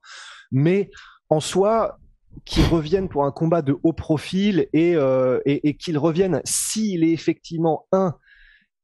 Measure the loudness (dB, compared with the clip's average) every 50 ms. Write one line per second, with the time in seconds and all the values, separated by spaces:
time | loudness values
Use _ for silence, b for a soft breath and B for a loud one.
0 | B B B B B B B B B B 0 2 2 2 2 2 -2 B B B
1 | B B B B _ -2 0 0 0 0 0 2 2 4 2 2 0 -2 -6 -10
2 | -20 -20 _ _ _ _ -20 -20 -14 -2 0 2 4 4 2 0 0 0 -2 -2
3 | -2 -2 -2 0 0 0 0 -2 -2 0 0 0 0 0 -2 0 0 -2 -2 -2
4 | -2 -2 -2 -2 -2 -4 -2 0 0 2 2 0 0 0 0 2 2 2 2 2
5 | 2 2 2 2 2 2 0 0 0 0 0 0 0 -2 -2 -2 -6 -6 -2 0
6 | 0 0 2 0 0 0 0 -2 -2 -4 -4 -4 -4 -4 -4 -4 -2 -2 0 0
7 | 2 2 0 0 -2 -2 -4 -4 -8 -8 -4 -2 0 0 0 -2 -2 _ 0 0
8 | 0 0 -2 b b b b b b b b b b b _ _